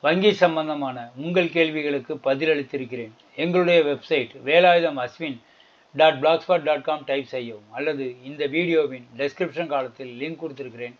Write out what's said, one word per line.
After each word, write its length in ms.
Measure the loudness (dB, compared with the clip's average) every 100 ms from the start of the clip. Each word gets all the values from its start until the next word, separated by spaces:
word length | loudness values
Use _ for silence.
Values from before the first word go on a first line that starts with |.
வங்கி 320 | 2 4 4
சம்பந்தமான 760 | 4 2 2 -4 -4 -6 -8 -14 -10
உங்கள் 320 | -2 0 0
கேள்விகளுக்கு 680 | 2 0 0 -2 -4 -4
பதிலளித்திருக்கிறேன். 960 | -4 -2 0 0 0 -2 -8 -8 -10 -12 -16 _ -6
எங்களுடைய 460 | 0 2 4 4
வெப்சைட் 600 | 4 -2 -2 -2 -2 -8
வேலாயுதம் 520 | 2 6 6 6 2 -2
அஸ்வின் 440 | -8 -8 -10 -10 _ _ _ _ _
டாட் 280 | 4 4 6
பிளாக்ஸ்பாட் 400 | 2 2 2 0
டாட் 200 | 2 -2
காம் 220 | -2 -6
டைப் 200 | -2 -4
செய்யவும், 480 | -4 -8 -8 -14 -14
அல்லது 500 | -6 -4 -4 -6 -10
இந்த 240 | -16 -6 -2
வீடியோவின் 600 | 0 2 2 0 -4 -16 -6
டிஸ்கிரிப்ஷன் 500 | -6 -4 -6 -4 -4
காலத்தில் 540 | -4 -4 -10 -14 -10
லிங்க் 180 | -10 -8
கொடுத்திருக்கிறேன் 580 | -12 -12 -14 -12 -14